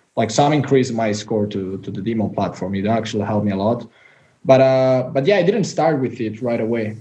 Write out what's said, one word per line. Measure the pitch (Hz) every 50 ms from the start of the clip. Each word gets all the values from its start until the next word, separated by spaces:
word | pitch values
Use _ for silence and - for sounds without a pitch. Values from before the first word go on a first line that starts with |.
| _ _ _
like, | 135 - -
some | - - 143 147 151
increase | 147 131 - 139 131 120 -
in | 117
my | 113 113 107
score | 101 107 - - 113 107 104 101
to, | - 101 95 92 95 95
to | - -
the | 110 107
Demon | 92 110 117 110 104 - -
platform. | - 98 87 - - 90 92 98
It | 98 98 107
actually | 117 113 107 110 - 107 101
helped | 98 110 104 101
me | 104
a | 95 95
lot. | 98 110 120 120 - - _ _ _ _ _ _ _ _ _ _ _
But, | - 131 127
uh, | 131 131 131 131 131 131 131 127 127 - -
but | 135 139 165
yeah, | 208
I | 196 170
didn't | 175 220 233 170
start | - - - 151 165 156 135
with | 131 110 104 -
it | 117 104 107 107
right | 127 120 117 113
away. | 113 110 117 117 110 107 107 -